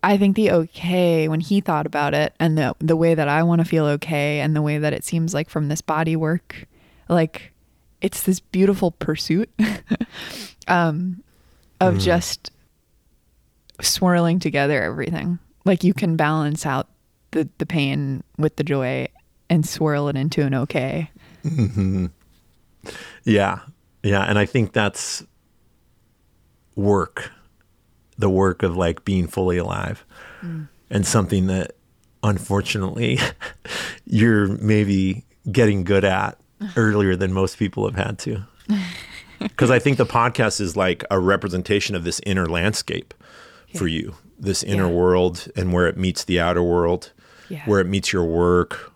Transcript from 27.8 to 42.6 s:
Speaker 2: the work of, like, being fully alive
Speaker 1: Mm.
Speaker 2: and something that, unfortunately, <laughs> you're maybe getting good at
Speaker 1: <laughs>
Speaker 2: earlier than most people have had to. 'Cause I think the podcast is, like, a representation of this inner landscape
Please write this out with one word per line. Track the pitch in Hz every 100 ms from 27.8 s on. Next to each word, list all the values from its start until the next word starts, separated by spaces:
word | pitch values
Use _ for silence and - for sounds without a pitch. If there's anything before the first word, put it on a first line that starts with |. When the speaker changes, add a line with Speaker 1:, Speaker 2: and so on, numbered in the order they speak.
| _ _ _ -
Speaker 2:
the | 101
work | 95 95 87
of, | 92 87
like, | 87 82
being | - 95 87
fully | - 92 90
alive | 85 98 95 110 _ - - -
Speaker 1:
Mm. | 175 165 147 _ _
Speaker 2:
and | 107 92
something | 113 92 98 95
that, | 92 - - _ _ _ _
unfortunately, | 104 95 - 98 - 107 95 98 120 123 - - - -
<laughs> | - - - - -
you're | 110 117 107 101
maybe | 104 104 107 101 98 95 98 - _ -
getting | 98 113 101
good | 87 98
at | 98 95 98 - _ _
Speaker 1:
<laughs> | 208 175
Speaker 2:
earlier | 110 104 98 90
than | 95
most | 95 95 -
people | 101 - 101
have | 92
had | 101 107
to. | - 110 98 _ - 208 180 175 - - - - 214 -
'Cause | 123
I | 123
think | 143 135
the | 120
podcast | 120 120 120 110 -
is, | 98 87
like, | 92 87 -
a | 98
representation | 90 98 101 90 90 104 -
of | 95
this | 85 - -
inner | 95 85
landscape | 85